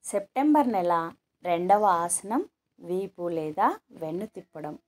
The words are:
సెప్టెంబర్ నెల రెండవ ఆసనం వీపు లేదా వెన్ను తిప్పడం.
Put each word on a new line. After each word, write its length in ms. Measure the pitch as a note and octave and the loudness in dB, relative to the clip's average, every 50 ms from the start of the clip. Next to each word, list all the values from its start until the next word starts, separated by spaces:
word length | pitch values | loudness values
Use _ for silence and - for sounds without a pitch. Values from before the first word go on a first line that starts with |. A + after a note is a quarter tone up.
| _ | _
సెప్టెంబర్ 600 | - - G3+ G3 _ _ B3+ C#4 D4+ D4+ D4+ C#4 | -4 -6 -6 -6 _ _ 0 4 4 6 6 4
నెల 460 | B3 A3 F#3+ F3 F3 E3+ E3 E3 E3+ - _ _ _ _ _ | 2 0 0 2 2 2 0 0 -4 -10 _ _ _ _ _
రెండవ 440 | - F3+ F3 E3+ F3+ F#3 G3 G#3 G#3+ | -2 -2 -2 0 4 4 4 6 6
ఆసనం 640 | G3+ F3 E3+ E3+ F3 - - - G3 A3 C#4+ G4+ - _ _ _ _ _ _ | 4 4 2 0 -2 -4 -6 -4 -4 -4 -4 -4 -4 _ _ _ _ _ _
వీపు 500 | F3 E3+ F3+ F#3 G3 F#3 _ - F3 F3 | -8 -6 -4 -4 -4 -6 _ -8 -6 -4
లేదా 500 | E3+ D#3+ D#3 D#3 D#3 F3+ G#3 C#4 G4 A4 _ _ | -4 -4 -4 -4 -2 0 0 0 0 -4 _ _
వెన్ను 340 | A#3 - D#3+ D#3 D#3+ F3+ G#3 | -14 -12 -10 -8 -6 -8 -8
తిప్పడం. 540 | A3 _ F#3+ - _ _ D#3+ D3+ D3+ D#3 - _ | -10 _ -18 -20 _ _ -12 -12 -12 -12 -14 _